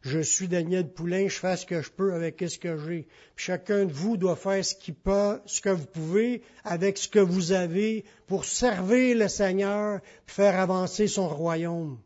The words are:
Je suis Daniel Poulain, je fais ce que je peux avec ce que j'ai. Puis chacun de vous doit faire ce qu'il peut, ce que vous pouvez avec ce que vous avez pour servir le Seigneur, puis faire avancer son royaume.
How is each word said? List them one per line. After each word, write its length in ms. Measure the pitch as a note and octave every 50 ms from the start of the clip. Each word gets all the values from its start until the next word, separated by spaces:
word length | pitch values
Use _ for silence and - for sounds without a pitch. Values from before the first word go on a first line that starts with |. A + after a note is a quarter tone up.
Je 180 | _ B2+ C3+ D#3+
suis 300 | - G#3 - - F#3+ F3+
Daniel 400 | F3+ F3+ E3+ D#3+ F#3 F#3 F3+ D3
Poulain, 400 | - - E3 E3+ F3 F#3+ G3 F#3+
je 100 | G3 -
fais 160 | - F#3 F#3
ce 100 | E3+ F3+
que 160 | - F3+ E3+
je 80 | C#3+ -
peux 240 | _ - F#3+ G3 F3+
avec 300 | E3 E3+ E3 D#3 - F#3 E3+
ce 100 | - -
que 180 | - F3+ E3 D#3
j'ai. 300 | D3 D#3+ F3 E3+ D3+ _ _ - - - _
Puis 100 | - -
chacun 400 | - F#3 F3+ F#3 - G#3 G3+ G3+
de 80 | F#3 D3
vous 240 | C3+ E3+ G#3+ A#3 G3
doit 180 | F3 F#3 E3+
faire 280 | - - G3 G3 G3 F#3
ce 120 | - -
qu'il 180 | - - - E3
peut, 460 | _ _ G3 G3 G3+ G3+ G3+ G#3 - -
ce 160 | - - -
que 80 | - G#3
vous 160 | F#3+ F3 D3
pouvez 560 | B2 - E3 D#3 D#3 E3+ G3+ A3+ A#3+ B3 A3+ - - - - -
avec 320 | G#3+ F3 E3+ F3+ G3 G3 G3
ce 100 | - -
que 120 | - G#3+
vous 340 | G3 F3 F3 F#3+ F3+ D#3+ G3
avez 500 | F#3 F3+ E3+ D#3+ F#3 G#3 A3 A3 A3 G#3 - - _ _ _
pour 160 | F#3+ F#3+ -
servir 760 | - - - B3 B3 G#3+ F3+ F3+ F#3 A3+ B3+ C4 B3+ B3 A#3
le 120 | G#3+ F#3+
Seigneur, 720 | - - G#3 F#3+ F#3 F#3+ G3 G3 G3+ G#3 G#3 G#3 G#3 F#3 - - - - _
puis 100 | - -
faire 240 | - G3 G3+ F#3 F#3
avancer 480 | F#3+ F3 F#3 F#3 F#3 F3+ - - G#3+ G3+
son 220 | - G#3 F#3+ E3+
royaume. 680 | D3+ C#3+ E3 E3+ E3 D#3+ E3+ E3+ E3+ E3+ E3 D#3 C3+ A#2 G2+